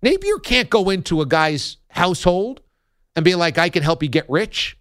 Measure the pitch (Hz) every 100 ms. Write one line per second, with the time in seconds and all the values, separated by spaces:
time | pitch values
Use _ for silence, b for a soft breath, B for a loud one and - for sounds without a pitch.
0 | - 381 381 415 - 247 240 226 190 190
1 | - 160 147 160 156 147 - - _ -
2 | 180 180 180 180 208 262 _ _ _ _
3 | _ - 160 180 170 160 175 175 151 165
4 | 151 143 - 139 - - - -